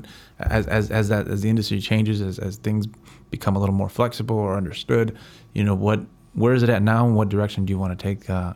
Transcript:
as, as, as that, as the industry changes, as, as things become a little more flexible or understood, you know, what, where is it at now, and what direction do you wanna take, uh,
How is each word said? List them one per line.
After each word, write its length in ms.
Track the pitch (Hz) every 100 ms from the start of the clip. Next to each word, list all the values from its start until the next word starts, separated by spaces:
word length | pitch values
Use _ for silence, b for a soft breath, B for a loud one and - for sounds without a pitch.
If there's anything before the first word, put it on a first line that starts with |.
| - B B B
as, 260 | - 113 104
as, 240 | 107 104
as 180 | 110 104
that, 180 | 107 -
as 140 | 98
the 60 | 104
industry 300 | 113 104 101
changes, 400 | 95 110 107 104
as, 180 | 98 92
as 160 | 98 98
things 300 | - 107 107 - - B B
become 240 | - -
a 60 | 98
little 140 | 98
more 140 | 98 98
flexible 480 | - 120 - 110 110
or 200 | 104 95
understood, 600 | 90 - - 117 110 110 B B B
you 80 | -
know, 120 | 104 98
what, 240 | 98 107 - - -
where 200 | - 117
is 80 | 127
it 40 | 120
at 120 | 110
now, 240 | 104 113 120
and 80 |
what 140 | 110 104
direction 360 | 98 104 -
do 80 | 95
you 60 | 95
wanna 160 | 95 92
take, 320 | 98 98 -
uh, 260 | 92 90